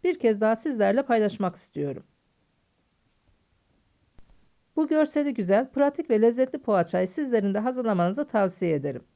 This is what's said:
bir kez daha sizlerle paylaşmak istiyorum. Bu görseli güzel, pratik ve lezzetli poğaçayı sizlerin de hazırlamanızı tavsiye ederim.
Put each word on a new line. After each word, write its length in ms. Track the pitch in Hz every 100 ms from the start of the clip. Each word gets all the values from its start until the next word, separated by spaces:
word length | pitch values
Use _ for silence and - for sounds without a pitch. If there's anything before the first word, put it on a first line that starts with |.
bir 160 | 359 359
kez 220 | 226 208
daha 140 | 214 226
sizlerle 460 | 311 240 196 233
paylaşmak 540 | 269 233 214 - 185 180
istiyorum. 480 | - - 143 131 - _ _ _ _ _ _ _ _ _ _ _ _ _ _ _ _ _ _ _ _ - - - _ _ _ -
Bu 120 | 311
görseli 460 | 311 302 302 285
güzel, 360 | 226 180 196 262
pratik 400 | 269 285 285 320
ve 120 | 214
lezzetli 400 | 226 240 262 277
poğaçayı 460 | - 196 175 180 185
sizlerin 460 | 247 277 233 202
de 60 | 196
hazırlamanızı 680 | 226 254 226 190 175 220 285
tavsiye 480 | 220 196 - 175 151
ederim. 280 | 143 127 _